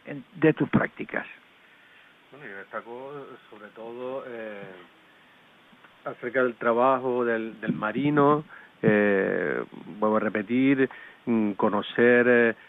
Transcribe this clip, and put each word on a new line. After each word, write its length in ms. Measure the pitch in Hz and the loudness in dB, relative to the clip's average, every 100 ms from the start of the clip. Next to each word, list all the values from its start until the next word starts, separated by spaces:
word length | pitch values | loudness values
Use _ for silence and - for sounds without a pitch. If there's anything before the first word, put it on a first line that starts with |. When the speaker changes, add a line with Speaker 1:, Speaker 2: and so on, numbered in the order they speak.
| - | -14
Speaker 1:
en, 180 | - - 156 | -14 -14 2
de 180 | 156 | 2
tus 160 | 151 139 | 4 2
prácticas? 560 | - - - - - - - _ _ _ _ _ - - _ _ | 2 0 -4 -8 -8 -8 -14 _ _ _ _ _ -20 -20 _ _
Speaker 2:
Bueno, 200 | 135 131 | -20 -16
yo 60 | 98 | -16
destaco 540 | 95 110 110 120 135 143 131 123 - | -12 -12 -12 -14 -14 -14 -16 -18 -20
sobre 200 | 107 104 | -20 -20
todo, 560 | 113 113 120 127 135 131 | -16 -14 -10 -8 -8 -10
eh, 340 | 117 110 104 98 92 85 _ _ _ _ _ _ _ _ - - _ 143 | -12 -12 -12 -16 -18 -20 _ _ _ _ _ _ _ _ -20 -20 _ -14
acerca 380 | 127 123 127 | -10 -4 0
del 120 | 127 117 | 0 0
trabajo 720 | 117 117 123 131 127 123 120 | 0 2 2 2 0 -2 0
del, 340 | 113 110 - | -2 -4 -6
del 120 | 110 | -6
marino, 680 | - 107 113 143 147 143 151 151 - - _ | -4 -4 -2 0 4 4 4 -2 -16 -20 _
eh, 840 | 113 104 104 98 95 92 85 62 60 - - 101 | 2 4 4 2 2 0 -2 -4 -6 -12 -16 -4
vuelvo 180 | 107 107 | 0 0
a 20 | |
repetir, 720 | 107 107 98 123 135 135 131 - - - - | 0 -4 -2 2 4 4 2 -2 -20 -12 -2
mm, 260 | 113 107 | 0 2
conocer, 720 | 98 110 104 - - 120 123 123 | 0 0 0 -2 2 6 6 6
eh, 280 | 120 117 107 | 6 4 0